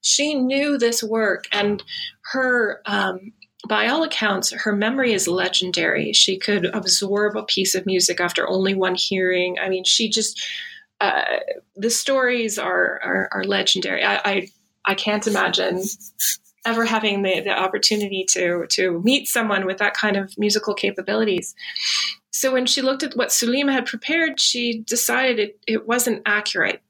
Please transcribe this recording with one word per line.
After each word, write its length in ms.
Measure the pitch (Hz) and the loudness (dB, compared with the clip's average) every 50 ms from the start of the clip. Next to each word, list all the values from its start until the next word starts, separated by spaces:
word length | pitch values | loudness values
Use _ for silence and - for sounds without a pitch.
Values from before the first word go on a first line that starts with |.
| - | 0
She 320 | - - - 285 294 302 | 0 2 2 2 0 2
knew 440 | 277 254 254 269 277 285 294 285 269 | 0 0 2 2 2 2 2 2 2
this 240 | 233 233 233 - 233 | 2 2 2 0 -2
work, 440 | 214 220 226 220 202 185 - - - | -2 0 0 2 2 0 -2 -2 -4
and 320 | - 208 202 208 208 202 - - - - - - - _ _ - | -2 0 2 0 0 -2 -4 -12 -12 -10 -10 -10 -12 _ _ -6
her, 500 | - 262 262 254 247 240 226 202 - - - | -4 -2 0 2 2 2 2 0 -2 -6 -6
um, 460 | 214 202 202 196 190 185 185 190 214 - _ - _ _ _ - 208 | -4 -2 0 0 -2 -4 -6 -10 -16 -20 _ -20 _ _ _ -4 -2
by 200 | 214 208 214 226 | 0 2 2 2
all 160 | 269 320 330 | 2 2 0
accounts, 480 | 311 - - 226 208 196 190 - - - | 0 -2 0 0 2 0 2 0 -2 -4
her 200 | - - 220 208 | -2 -2 0 0
memory 400 | 202 208 220 254 269 262 240 220 | 2 2 0 2 2 2 2 2
is 140 | 185 - | 2 2
legendary. 880 | 175 175 185 180 185 - - 190 180 175 175 160 165 - - 156 - 208 | 0 0 0 0 0 0 0 0 0 -2 0 0 2 2 0 0 2 4
She 260 | - - - 190 190 | 4 4 4 2 -2
could 280 | - - 202 196 170 | 0 0 0 2 0
absorb 680 | - - 220 190 190 - - 202 190 196 208 208 208 202 | 0 -2 -2 0 0 0 0 2 0 0 2 2 0 0
a 60 | 214 208 | -2 -4
piece 320 | - - - 196 190 - | -2 0 0 2 0 0
of 100 | 190 180 | 0 0
music 340 | 196 190 180 175 - 175 - | 0 0 2 2 2 2 2
after 280 | 180 175 - 170 - - | 0 0 0 0 -2 0
only 240 | 185 190 190 196 196 | 0 0 2 2 2
one 220 | 190 185 185 180 | 2 2 0 0
hearing. 640 | 185 - - 196 190 185 185 180 180 180 180 180 - | 0 -2 -2 0 0 0 2 2 0 0 0 -2 -4
I 80 | - 190 | -2 -2
mean, 140 | 190 185 185 | -2 -2 0
she 260 | - - - 233 214 | 2 2 2 2 0
just, 320 | 214 226 214 - - - - - - - - - - - - _ _ _ | 0 0 -2 -2 -4 -6 -10 -10 -10 -10 -12 -14 -16 -18 -20 _ _ _
uh, 240 | 202 196 - - - - - - - - - - _ _ _ | 0 0 2 0 0 0 -2 -2 -2 -4 -8 -10 _ _ _
the 160 | 196 202 233 | -4 -2 0
stories 680 | 233 - - - 269 269 254 247 247 240 226 220 202 | 0 0 0 0 2 2 2 2 2 0 -2 -2 -4
are, 440 | 214 - 180 180 180 180 - - - - | -4 -4 -2 0 2 2 0 0 -4 -4
are, 260 | - 180 190 190 - - | -2 0 0 0 -2 -4
are 120 | 98 95 | -4 -2
legendary. 600 | 98 - - - - - 190 180 190 185 - 147 | 0 0 2 2 2 2 2 0 -2 0 0 2
I, 160 | 196 202 - - | 2 2 2 0
I, 240 | 208 196 196 180 - _ _ _ _ _ _ _ | 0 0 0 -4 -6 _ _ _ _ _ _ _
I 80 | - 196 | -2 -2
can't 320 | 196 - 214 208 214 208 | 0 0 0 0 0 0
imagine 560 | 220 208 185 190 180 - 185 185 190 180 185 190 208 - - - - _ - - - - - _ _ _ _ - | 0 0 2 2 2 2 0 0 0 -2 -2 -4 -6 -8 -10 -16 -20 _ -4 -2 -2 -2 -4 _ _ _ _ -4
ever 200 | 233 226 226 226 | -2 0 2 2
having 380 | 220 226 220 214 214 202 202 196 | 2 2 2 2 2 0 2 2
the, 180 | - 185 - | 2 2 2
the 100 | - 202 | 2 0
opportunity 720 | 185 - 185 190 185 196 - - 220 208 208 196 196 190 190 190 | 0 2 2 0 0 2 2 2 2 2 -2 -2 -4 -4 0 0
to, 380 | - - 185 175 175 175 165 - | 0 2 2 0 0 -2 0 -2
to 320 | - - 185 185 170 170 180 | 0 2 2 0 0 2 2
meet 240 | 226 269 269 214 | 2 2 2 0
someone 400 | - - 240 226 214 202 190 190 | 0 -2 0 0 0 0 0 0
with 120 | 185 190 190 | -2 -2 0
that 160 | 208 208 - | 0 -2 0
kind 220 | - - 214 202 | 0 0 0 0
of 220 | 196 190 190 - - | 0 -2 -4 -4 -2
musical 340 | 208 208 202 214 214 - 202 | 0 2 2 0 0 -2 -4
capabilities. 840 | - - 202 202 - 190 - 208 220 226 214 185 175 175 - - - - - - - - - - - - - - - _ _ | -2 -2 -4 -4 -4 -4 -2 0 0 2 2 0 -2 -2 -6 -14 -14 -14 -12 -10 -6 -4 -2 -2 -2 -2 -4 -6 -10 _ _
So 220 | - - - 262 262 | -4 -2 0 2 2
when 120 | 254 254 | 2 2
she 160 | 247 - 277 | 2 0 0
looked 220 | 262 262 269 269 311 | 2 0 0 0 -2
at 140 | 285 - | -4 -2
what 140 | 233 247 - | -2 -2 0
Sulima 420 | - - 247 233 240 277 285 277 269 | 0 0 2 2 2 2 2 2 2
had 140 | 262 247 | 0 -2
prepared, 520 | - - 226 - - 311 339 330 320 - - | -4 -8 -8 -4 -2 0 2 0 0 0 0
she 460 | - - - 247 240 240 233 220 220 | 0 0 0 0 -2 -2 -2 -4 -4
decided 540 | - 240 240 - - 240 247 262 262 240 214 | -2 -2 0 0 0 0 2 2 2 2 0
it, 180 | 202 208 - _ _ | 0 -2 -4 _ _
it 220 | - 220 214 - 214 | -2 -2 -2 0 0
wasn't 340 | 233 247 240 240 214 - - | 0 2 2 0 0 0 0
accurate. 540 | 226 208 208 208 - - 196 143 98 - - _ _ | 0 0 0 0 -2 -2 0 0 0 -2 -4 _ _